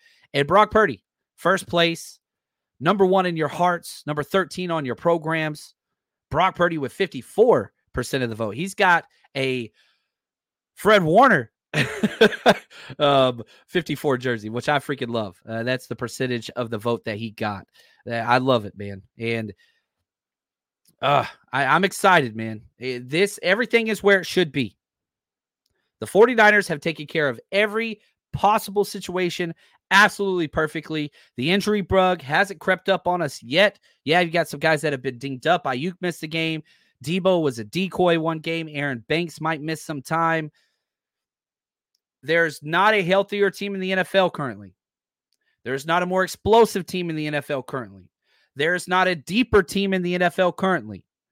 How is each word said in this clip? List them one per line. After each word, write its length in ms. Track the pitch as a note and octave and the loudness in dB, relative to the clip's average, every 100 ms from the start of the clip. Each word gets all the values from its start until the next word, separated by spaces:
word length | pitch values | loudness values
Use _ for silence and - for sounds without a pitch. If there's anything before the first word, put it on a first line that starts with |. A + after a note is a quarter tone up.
| _ _ _ | _ _ _
And 120 | C#3+ C#3+ | -2 2
Brock 240 | F#3 G#3 | 4 4
Purdy, 320 | G#3+ G3+ G#2+ _ _ _ _ | 4 2 -2 _ _ _ _
first 300 | E3+ F#3+ - | -2 0 0
place, 540 | E3+ E3+ E3 - - _ _ _ _ _ - | 0 0 -2 -12 -20 _ _ _ _ _ -6
number 260 | D3 G3+ F#3+ | 0 2 4
one 180 | F#3+ | 4
in 120 | F3+ E3 | 2 0
your 120 | D3 | -4
hearts, 540 | - F3+ F3 - - - | 0 0 -2 -6 -12 -8
number 160 | D3+ | -6
thirteen 480 | C#3+ F#3+ D#3+ - F3+ | -2 -2 -2 -6 -6
on 140 | E3 | -4
your 100 | C3+ | -4
programs. 800 | A#2 E3+ E3+ D#3 D#3+ D#3 D3+ - _ _ _ _ _ - | -2 0 0 0 -4 -4 -8 -14 _ _ _ _ _ -6
Brock 260 | C#3 F#3 - | 0 0 2
Purdy 200 | F3 D#3+ | 0 0
with 160 | C3 | -6
fifty-four 800 | - F#3+ C3+ - - B3 D#3 G2 _ _ | -4 -6 -6 -4 2 4 4 2 _ _
percent 280 | - A#2+ C#3 | -8 -4 -2
of 60 | B2 | -4
the 80 | A2 | -4
vote. 180 | A2 | -6
He's 200 | A2 F#3+ | -6 -8
got 320 | - F#3+ E3+ - _ _ | 0 4 4 0 _ _
a 380 | C#3 C3 B2+ A2+ _ _ _ _ _ _ _ _ _ _ | -6 -4 -4 -8 _ _ _ _ _ _ _ _ _ _
Fred 280 | - F#3+ G#3+ | -4 4 4
Warner, 480 | D#3+ F3+ C4+ F3 A2+ _ _ | 6 6 6 6 0 _ _
<laughs> 1200 | D3+ C3+ - - - A3 - - - - - - C3 | -4 -4 -2 -2 4 4 4 2 2 0 -20 -14 0
um, 440 | D3 C#3 C3 A#2 A2 _ _ | 2 4 4 0 -10 _ _
fifty-four 500 | F3+ D#3+ C#3+ D3+ B2+ | -6 -4 -4 -2 -2
jersey, 300 | B2+ A#2 G#2+ | -2 -4 -6
which 200 | A#2 C3+ | -6 -2
I 100 | D3 | -2
freaking 320 | - C#3 A#2 | -2 -8 -6
love. 300 | A#2 G#2 - - | -6 -6 -10 -10
Uh, 180 | A2+ | -6
that's 220 | A#2+ B2+ - | -4 -4 -6
the 100 | A#2 | -10
percentage 540 | A#2+ - C3 B2 - | -8 -6 -4 -4 -6
of 200 | - A#2 | -8 -6
the 80 | A2+ | -4
vote 260 | A2+ A#2 | -2 -4
that 140 | - G#2 | -4 -8
he 120 | A2+ | -8
got. 360 | G#2 A2 G2 - _ _ _ - | -8 -8 -8 -14 _ _ _ -10
Uh, 60 | |
I 240 | A#2 A2+ B2+ | -6 0 2
love 260 | B2+ B2 | 2 0
it, 140 | G#2 G2 | 0 -12
man. 240 | G2+ F#2+ - - | -14 -14 -18 -10
And, 340 | A#2 A2+ A2 - _ _ _ _ _ _ _ _ _ _ _ _ _ _ | -6 -4 -6 -12 _ _ _ _ _ _ _ _ _ _ _ _ _ _
uh, 220 | B2+ C#3+ A#2 - _ | 0 0 0 -8 _
I, 140 | C3 C3 | -2 2
I'm 180 | D#3 | 2
excited, 520 | F#3+ - G3 F3+ B2+ A2 | 0 2 4 4 2 -4
man. 260 | A2+ A2 - _ | -8 -10 -16 _
Eh, 200 | B2+ B2 | -8 -8
this, 360 | B2+ D#3 G3 - | -4 0 0 0
everything 460 | E3+ G3 B3 A#3 A3 | 0 0 2 0 0
is 140 | G#3+ | 0
where 180 | G3+ G3 | 4 2
it 60 | E3+ | 2
should 260 | - F3 | 0 0
be. 240 | C#3+ A2+ - _ _ _ _ _ _ _ _ _ _ _ - | 0 -4 -6 _ _ _ _ _ _ _ _ _ _ _ -14
The 60 | A2 | 0
forty-niners 640 | F#3 A#3 A#3 G#3 G#3 F#3+ | 4 6 6 6 6 2
have 120 | D#3 | -4
taken 260 | E3+ D#3 D3 | -6 -6 -6
care 220 | E3 D3 | -2 -2
of 120 | A2+ - | -4 -4
every 500 | G3 G#3+ G#3+ A3+ G#3 _ _ _ | -2 0 -2 -6 -8 _ _ _
possible 520 | - G3 G#3+ - G3+ | 0 2 2 0 -2
situation 720 | G3 G3+ F#3 F3+ F3+ - E3+ E3 _ _ - | -2 -4 -8 -4 -4 -4 -8 -8 _ _ 0
absolutely 560 | G3 G#3 - G3 F#3 D#3 | 4 4 2 -4 -2 -2
perfectly. 640 | - D#3 E3 - D#3 D3 _ _ - | -2 -4 -4 -8 -8 -8 _ _ -6
The 140 | C3+ | -2
injury 300 | G3 G#3 G#3 | 0 0 0
bug 420 | F3 F#3+ F#3 F3+ | 2 2 2 0
hasn't 380 | C3 D#3 G3 E3+ | -2 0 0 -2
crept 280 | - F#3 - | -2 -2 0
up 200 | F#3 - | 0 0
on 120 | F3+ | -2
us 220 | D#3 - | -2 -8
yet. 360 | A2+ D3+ G3+ - _ _ | -4 2 2 0 _ _
Yeah, 160 | - E3+ | 0 2
you 100 | F3 | 2
got 160 | E3+ D#3 | 0 -2
some 140 | D3 | -2
guys 220 | D#3+ D#3 | 0 2
that 100 | D3+ | 0
have 100 | C#3 | -4
been 160 | C3 A#2+ | -6 -8
dinged 280 | C#3 C3 D#3 | -8 -4 0
up. 180 | F3 | 0
Ayuk 300 | C#3 B2+ E3+ F3 | 0 -4 -6 -6
missed 200 | F3+ E3 | -6 -6
the 80 | D#3+ | -6
game. 340 | D#3+ D#3+ D#3+ - _ _ _ | -4 -4 -6 -10 _ _ _
Debo 400 | - F#3 F#3 F3+ | -6 0 2 2
was 160 | D3+ A#2 | 2 -2
a 60 | |
decoy 540 | G#2+ F3 F#3+ - F3+ E3+ | -6 -4 -4 0 2 2
one 200 | D#3+ D#3+ | 0 -6
game. 300 | D#3+ E3 D#3+ | -6 -8 -8
Aaron 340 | D3 C#3+ B2 - | -6 -6 -6 -4
Banks 320 | D#3 F3 - | -2 -4 -6
might 200 | D#3 D#3+ | -6 -4
miss 220 | D3+ D#3 | -6 -8
some 200 | - D3 | -8 -10
time. 500 | - E3 E3 D#3+ D3+ - _ _ _ _ _ _ _ _ _ _ _ _ _ _ _ _ | -4 0 0 0 -4 -12 _ _ _ _ _ _ _ _ _ _ _ _ _ _ _ _
There's 400 | C3+ E3+ E3 C#3 | 0 2 0 -2
not 320 | D3 E3+ G#3 | -4 2 4
a 80 | G#3+ | 2
healthier 480 | F3 F#3+ G3 G3+ G3 | 2 2 0 0 0
team 240 | - G3+ | -2 -8
in 60 | G3 | -6
the 120 | F#3 | -4
N 80 | F#3+ | -2
F 140 | E3+ | 0
L 160 | G3 F3+ | 2 2
currently. 440 | - C#3 G2+ G2 _ _ _ _ _ _ _ _ _ | 0 -8 -10 -16 _ _ _ _ _ _ _ _ _
There's 220 | A2+ C3+ D3 | -8 -6 -2
not 160 | E3+ | 0
a 40 | F3+ | 0
more 160 | F#3 | -2
explosive 640 | F#3 - F#3+ A3+ A3 G3 E3 | -2 -4 4 6 6 2 -6
team 240 | F#3 F3 | -6 -6
in 60 | D#3 | -6
the 100 | D3+ | -4
N 80 | |
F 160 | D3 - | -6 -4
L 120 | C#3+ | -6
currently. 480 | B2 C#3 A2 G2 F2+ _ _ _ _ C3 | -6 -10 -12 -16 -20 _ _ _ _ -4
There's 320 | D#3 F3+ - | -2 -2 0
not 200 | F#3 F#3 | 2 2
a 60 | |
deeper 480 | F3 - G3 B3+ G#3 | 0 -2 -2 2 4
team 320 | F#3 G3 G3 | 2 0 -2
in 80 | F#3+ | -2
the 120 | F3 | 0
N 80 | F3+ | 0
F 160 | F3 - | 0 2
L 140 | F#3 | 0
currently. 520 | - F#3+ F3 G#2+ G2 _ _ _ | 0 0 0 -4 -14 _ _ _